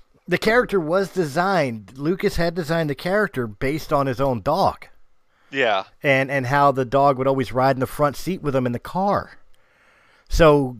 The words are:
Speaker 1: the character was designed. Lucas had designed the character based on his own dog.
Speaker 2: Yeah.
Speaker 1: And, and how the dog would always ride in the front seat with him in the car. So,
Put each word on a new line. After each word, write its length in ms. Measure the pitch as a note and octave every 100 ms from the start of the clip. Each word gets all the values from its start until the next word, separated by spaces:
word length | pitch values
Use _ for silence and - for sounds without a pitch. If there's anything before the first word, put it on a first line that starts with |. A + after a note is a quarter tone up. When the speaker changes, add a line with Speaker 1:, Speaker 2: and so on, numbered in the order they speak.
| _ _ -
Speaker 1:
the 100 | F3+
character 420 | - A#3 A3+ F#3+
was 300 | D3+ F3+ F#3+
designed. 880 | F#3 D#3+ C3+ F#3 F#3+ C#3 A2+ F#2+ -
Lucas 380 | C#3+ F#3+ G3+ -
had 180 | E3+ E3+
designed 340 | D3 E3 D#3
the 60 | C#3
character 520 | F3+ G3 G3+ - A#2+
based 460 | G#2 C3+ D3+ -
on 140 | D3+ C#3
his 120 | A#2+
own 220 | C#3 A#2+
dog. 460 | G2 D#3+ D#3 - - - - _ _ _ _
Speaker 2:
Yeah. 320 | C#3 B2 G2 F#2+ -
Speaker 1:
And, 260 | D3+ C3+ C3+
and 160 | C#3 B2
how 240 | C#3+ C#3+
the 140 | C3 B2+
dog 320 | C#3 C#3 C3
would 100 | C3
always 240 | C3+ A#2+
ride 220 | A2 C3 C3
in 40 |
the 60 | C3
front 280 | - D3 C3
seat 240 | - F#3
with 140 | D3 C3+
him 100 | B2
in 60 |
the 80 | A#2+
car. 580 | - F3 G3 D#3+ - - - - _ _ _ _ _ _ -
So, 460 | - E3 D3 C3